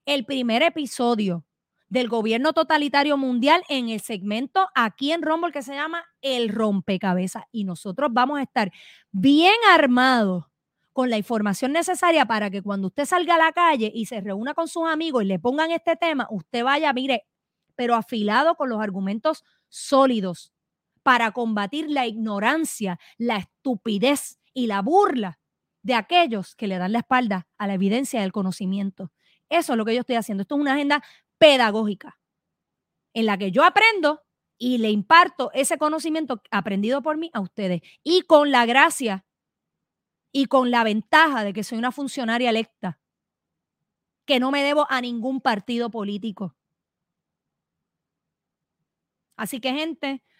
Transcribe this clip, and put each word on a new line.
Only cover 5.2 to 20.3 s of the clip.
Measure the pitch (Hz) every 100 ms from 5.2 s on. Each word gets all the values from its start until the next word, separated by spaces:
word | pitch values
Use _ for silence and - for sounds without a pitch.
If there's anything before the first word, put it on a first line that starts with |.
Rumble | 311 330 349
que | 285
se | 233 277
llama | 311 339 339 _
El | 277 254 226
Rompecabezas. | 208 220 196 - 185 190 180 185 226 -
Y | 226
nosotros | 196 170 202 185 285
vamos | 233 254 285
a |
estar | 262 247 196 - - - _
bien | 196 262 294 359 453 440
armados | 339 285 247 262 247 202 180 - _ _ _ _
con | - 254
la | 214
información | - 226 208 190 262
necesaria | 320 349 359 359 320 233
para | 220 208
que | 196
cuando | 202 196 185
usted | - 285
salga | 359 330 330
a |
la | 320
calle | 330 339 277 214 226
y | 208
se | 226
reúna | 202 196 254
con | 302 330
sus | 339 330
amigos | 311 330 254
y | 196
le | 180
pongan | 233 285 320
este | 330 - 330
tema, | 330 285 226
usted | 202 - 240
vaya, | 247 285 311
mire, | 247 269 233 _ _ _ _ _ -
pero | 240 233
afilado | - 233 208 226 311 339
con | 269
los | 214
argumentos | 214 190 190 214 311 311 _ _ _
sólidos | - - 269 269 226 185